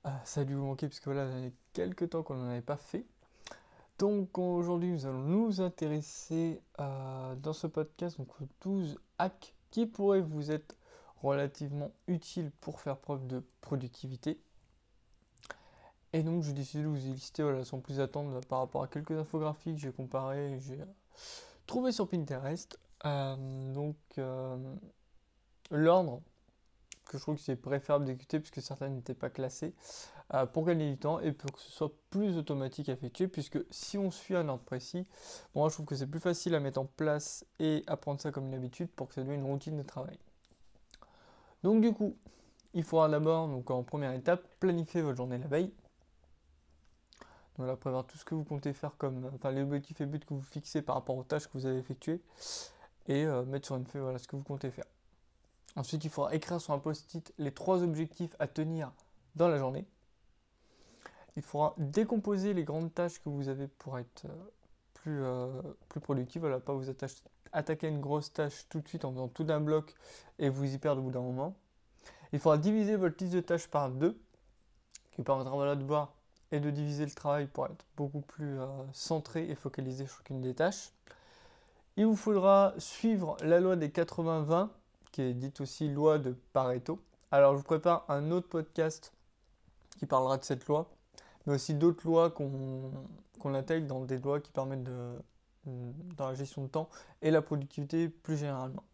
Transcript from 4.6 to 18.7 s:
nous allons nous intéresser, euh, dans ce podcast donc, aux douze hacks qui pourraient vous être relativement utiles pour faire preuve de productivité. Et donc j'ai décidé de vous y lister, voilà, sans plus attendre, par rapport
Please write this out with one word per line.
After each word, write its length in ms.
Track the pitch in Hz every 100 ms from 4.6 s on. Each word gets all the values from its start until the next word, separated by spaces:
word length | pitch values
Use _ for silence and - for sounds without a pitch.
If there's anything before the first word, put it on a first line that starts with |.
| 175 175 180
nous 140 | 170
allons 160 | 135 131
nous 400 | 139 196 226 190
intéresser, 960 | 180 - 156 151 151 - - 160 165 - _ -
euh, 540 | 143 135 131 131 131
dans 180 | 131 147
ce 140 | 156 165
podcast 500 | 156 156 - 175 156
donc, 100 | 131 -
aux 60 | 139 _
douze 400 | 185 196 160 147 - -
hacks 380 | 185 - - - _
qui 140 | 226
pourraient 340 | 233 226 202 196
vous 320 | 165 151 147
être 240 | 151 - - - - - -
relativement 680 | 135 139 139 - 143 143 143 - -
utiles 440 | 170 - - 156 -
pour 220 | - 147
faire 160 | 147 135
preuve 280 | - 139
de 160 | 127 127 127 _
productivité. 800 | - 139 127 - 135 131 156 - _ - _ _ _ _ _ _ _ _ - - - - - _ _
Et 100 | 160
donc 220 | 160 170
j'ai 80 | 147
décidé 320 | 139 135 147
de 60 | 151
vous 160 | 143
y 60 | 131
lister, 320 | 131 - -
voilà, 200 | 147 131
sans 160 | 123 131
plus 220 | 123 135
attendre, 400 | 131 147 147 127 -
par 100 | 131
rapport 240 | 127